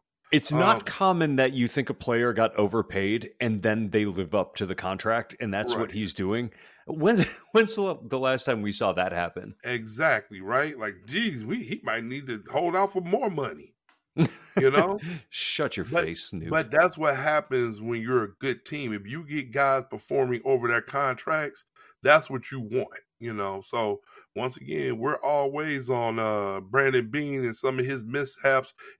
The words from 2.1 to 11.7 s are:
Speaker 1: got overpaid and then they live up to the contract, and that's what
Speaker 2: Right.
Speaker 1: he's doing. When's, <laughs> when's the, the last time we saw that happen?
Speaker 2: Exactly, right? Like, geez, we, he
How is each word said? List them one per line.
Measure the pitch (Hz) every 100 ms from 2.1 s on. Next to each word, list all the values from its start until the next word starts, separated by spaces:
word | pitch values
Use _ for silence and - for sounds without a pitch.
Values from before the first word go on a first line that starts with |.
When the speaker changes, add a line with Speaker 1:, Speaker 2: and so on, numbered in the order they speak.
| 117 120
Speaker 1:
got | 113 135 -
overpaid | 101 113 - 98 98 113 - -
and | 120 107
then | 110 107 104
they | 107 104
live | 90 85
up | 104 90 -
to | 95
the |
contract, | 92 92 95 110 117 - -
and | 113
that's | 98 110 113
what | 104
Speaker 2:
Right. |
Speaker 1:
he's | 101 98
doing. | - 92 113 117 - - _ -
When's, | 156 180 220 -
<laughs> | - -
when's | 220 214 -
the, | 196 -
the | 117 131
last | 131 131 -
time | 113
we | 104
saw | 98 104
that | 90 92
happen? | 85 85 92 104 - 123
Speaker 2:
Exactly, | 123 110 110 160 110 - 95
right? | 95 127 151 131
Like, | 107 92 101
geez, | 175 226 127
we, | 107 240
he | -